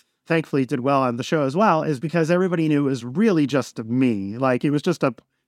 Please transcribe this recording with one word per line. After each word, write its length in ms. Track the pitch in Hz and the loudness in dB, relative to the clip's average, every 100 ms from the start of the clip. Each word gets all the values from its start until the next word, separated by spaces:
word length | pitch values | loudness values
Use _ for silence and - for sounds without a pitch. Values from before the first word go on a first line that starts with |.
| _ _ _ | _ _ _
thankfully 400 | 165 156 143 127 | -2 0 -2 -2
did 140 | 139 | -2
well 220 | 127 139 | 0 0
on 160 | 127 117 | 0 -2
the 60 | |
show 200 | 120 160 | -2 0
as 120 | 135 143 | 0 2
well 280 | 214 160 | 2 2
is 160 | 147 139 | 0 -4
because 320 | 160 175 156 | -2 -2 2
everybody 360 | 175 185 170 156 | 2 2 0 2
knew 160 | 147 143 | 2 0
it 20 | |
was 140 | 131 120 | -2 -6
really 400 | 135 226 175 139 | 0 2 4 2
just 360 | 135 120 - 110 | 0 -4 -8 -4
me. 520 | 123 131 104 98 113 | 0 2 0 -4 -2
Like, 280 | 131 127 156 | 0 2 0
it 40 | |
was 100 | 147 | 0
just 220 | 185 165 | -2 0
a, 100 | 143 117 _ _ | -2 -4 _ _